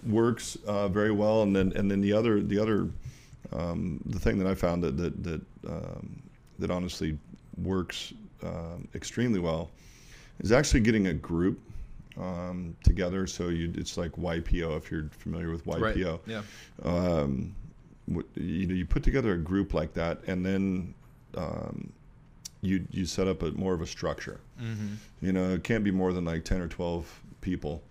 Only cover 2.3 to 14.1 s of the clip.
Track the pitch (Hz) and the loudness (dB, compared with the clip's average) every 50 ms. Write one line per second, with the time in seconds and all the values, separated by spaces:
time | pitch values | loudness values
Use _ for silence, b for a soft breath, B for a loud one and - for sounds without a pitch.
2.3 | 107 101 - - 98 101 110 110 107 98 90 87 - - B B B B B B | 4 4 4 2 2 2 2 4 2 2 2 0 -4 -6 B B B B B B
3.3 | B B - - - - 85 85 85 85 87 90 71 - - - - 87 85 113 | B B -12 -8 -6 -4 -4 -2 -2 -2 -4 -4 -4 -6 -6 -6 -4 0 0 2
4.3 | 113 101 92 95 95 - - 87 85 87 85 73 65 80 85 78 - - - 87 | 2 2 2 2 2 2 2 2 2 2 0 0 0 0 -2 -2 -2 -4 -6 -6
5.3 | 80 78 - - - - - 80 80 82 82 87 85 - - - - - - - | -6 -6 -8 -12 -16 -14 -12 -10 -8 -8 -8 -10 -10 -10 -12 -12 -14 -14 -16 -20
6.3 | - - - - - - 87 85 90 90 90 87 - - 87 80 78 73 - - | -20 -20 -20 -18 -10 -6 -4 -2 -2 -2 -4 -4 -4 -4 -2 -2 -2 -4 -8 -12
7.3 | - - - - - - 87 92 95 92 85 - - - - - - - - - | -20 -20 -20 -14 -10 -6 -2 0 0 0 -2 -2 -6 -10 -10 -12 -14 -16 -18 -20
8.3 | - - - 85 87 85 82 82 87 - - - - - - - - 113 120 123 | -16 -12 -10 -8 -8 -8 -8 -10 -10 -12 -12 -12 -12 -12 -10 -6 -2 0 0 2
9.3 | 107 90 85 82 80 82 85 - - b b b b b b b b b b b | 2 2 2 0 0 -2 -4 -6 -12 b b b b b b b b b b b
10.3 | b b - 95 117 139 147 - - 131 104 117 110 110 95 92 80 - - - | b b 2 4 4 6 6 6 4 6 6 6 6 6 4 2 2 0 -2 -2
11.3 | 85 82 90 98 - - - - B B B B B B B - - 90 92 92 | 0 2 2 2 2 -2 -6 -12 B B B B B B B -14 -12 -8 -8 -6
12.3 | 90 87 90 90 92 90 87 82 82 - - 90 85 95 90 87 92 95 92 90 | -6 -6 -6 -6 -6 -8 -8 -8 0 6 8 8 8 8 4 2 2 0 0 -2
13.3 | - - 87 87 85 82 82 85 - 78 80 - - 90 87 80 | -2 -2 0 0 0 0 0 -2 -2 -4 -6 -4 -4 -4 -4 -4